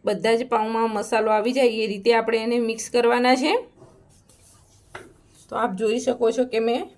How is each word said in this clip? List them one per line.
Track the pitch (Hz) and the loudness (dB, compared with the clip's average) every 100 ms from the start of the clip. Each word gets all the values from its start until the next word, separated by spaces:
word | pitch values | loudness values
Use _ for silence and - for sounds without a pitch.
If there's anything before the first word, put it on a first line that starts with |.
બધા | - 196 220 226 | -2 -2 0 0
જ | - | 0
પાઉંમાં | 226 220 226 226 214 | -2 0 -2 -2 -2
મસાલો | - 226 214 214 | -2 0 2 2
આવી | 214 254 | 2 2
જાય | 247 220 | 2 2
એ | 220 | -4
રીતે | 202 226 233 | 0 2 2
આપણે | 226 226 226 | 2 -2 0
એને | 240 226 | -2 -2
મિક્સ | 226 - | -4 -2
કરવાના | 240 233 240 247 254 | 0 2 2 4 4
છે. | 302 466 - _ - _ _ _ _ _ _ _ _ _ _ - - _ _ - - | 2 0 -4 _ -20 _ _ _ _ _ _ _ _ _ _ -20 -20 _ _ -20 -10
તો | - | -4
આપ | 220 190 | -4 -2
જોઈ | 220 240 254 | -2 -2 -2
શકો | 247 226 254 | 0 0 0
છો | 254 | -2
કે | 226 226 | 0 -2
મેં | 254 403 | -2 -6